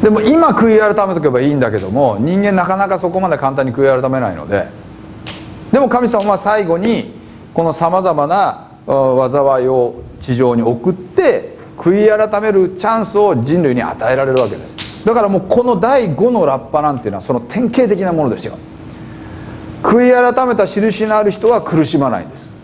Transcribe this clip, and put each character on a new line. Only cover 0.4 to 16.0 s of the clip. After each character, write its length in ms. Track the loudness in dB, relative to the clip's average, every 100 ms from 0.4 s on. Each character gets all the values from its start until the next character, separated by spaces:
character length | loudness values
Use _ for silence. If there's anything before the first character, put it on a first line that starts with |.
| 4
悔 260 | 4 4 4
い 40 |
改 280 | 4 2 0
め 80 | 0
と 60 |
け 80 | 0
ば 100 | 2
い 100 | 2
い 40 |
ん 80 | 2
だ 100 | 0
け 60 | -2
ど 120 | -2
も、 280 | 0 0 0
人 180 | 0 0
間 140 | 0
な 140 | 0 0
か 100 | 0
な 140 | 0
か 100 | -2
そ 100 | -2
こ 120 | -2
ま 80 | -2
で 80 | 0
簡 180 | -2 -2
単 100 | -2
に 80 |
悔 240 | 2 2 2
い 40 |
改 80 | 0
め 100 | -2
な 140 | -4
い 20 | -6
の 140 | -4
で、 180 | -4 -4 -10 -20 -20 -20 -18 -16 -16 -16 -18 0
で 80 | 2
も 80 | 2
神 220 | 2 2
様 220 | 0 0
は 60 | 0
最 280 | 0 0 0
後 120 | 0
に 360 | 0 -2 -4 -14 -20 -20 -8
こ 100 | -2
の 80 | -2
様 300 | 0 0 2
々 260 | 0 0 0
な、 400 | 2 0 -2 -14 -18 -2
あ、 440 | 0 2 2 2
災 320 | 2 2 2
い 40 | 2
を 320 | 2 0 -4 -18 -14
地 160 | -4 0
上 200 | 2 2
に 60 |
送 300 | 0 0 -2
っ 20 |
て、 600 | -4 -4 0 2 0 -4 -16 -20 -4
悔 280 | 0 4 4
い 240 | 2 0
改 120 | 0
め 100 | 0
る 180 | 2 0 0
チ 80 | -2
ャ 140 | -2
ン 60 | 0
ス 120 | 2
を 180 | 2 2
人 260 | 0 2
類 120 | 2 0
に 60 |
与 320 | -2 -4 -2
え 20 | 0
ら 100 | 2
れ 80 |
る 60 | 2
わ 100 | 0
け 60 | -4
で 100 | -14
す。 400 | -14 -14 -4 0
だ 80 |
か 80 | 2
ら、 80 | 2
も 100 | 0
う 20 | 2
こ 160 | 2
の 160 | 2 2
第 340 | 2 2